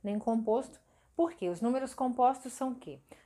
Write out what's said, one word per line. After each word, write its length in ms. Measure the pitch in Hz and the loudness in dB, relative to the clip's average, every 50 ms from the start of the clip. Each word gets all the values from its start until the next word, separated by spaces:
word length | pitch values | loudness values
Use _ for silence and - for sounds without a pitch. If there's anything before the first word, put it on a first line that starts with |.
nem 160 | - 202 208 214 | -6 -4 -4 -2
composto. 600 | - 233 226 226 220 220 220 262 269 - - - _ _ _ _ _ _ _ | 0 0 0 2 2 2 2 0 0 -4 -12 -20 _ _ _ _ _ _ _
Por 160 | - 339 330 | 0 0 0
quê? 160 | - - 190 175 | 0 -2 -4 -4
Os 120 | 175 170 | -2 0
números 340 | 226 240 254 262 269 262 - | 0 0 0 0 -2 -4 -4
compostos 580 | - 262 254 240 254 247 254 269 262 - 254 | -2 -2 0 4 4 4 4 4 2 -4 -12
são 180 | - - 269 262 | -6 -4 -4 -4
o 40 | 240 | -4
quê? 240 | 254 - 156 135 - _ _ - - _ | -6 -10 -14 -14 -14 _ _ -20 -20 _